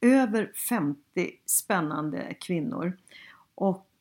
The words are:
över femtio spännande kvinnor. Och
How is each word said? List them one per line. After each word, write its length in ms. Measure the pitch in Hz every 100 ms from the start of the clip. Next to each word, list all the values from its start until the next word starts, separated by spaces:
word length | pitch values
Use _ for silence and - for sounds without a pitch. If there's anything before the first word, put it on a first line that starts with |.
över 500 | 240 269 240 220 202 - -
femtio 640 | 233 143 143 _ - - - -
spännande 920 | - - 190 156 156 156 - - 170
kvinnor. 560 | - 175 147 - 175 185 _ - - - _ -
Och 320 | 196 285 _ _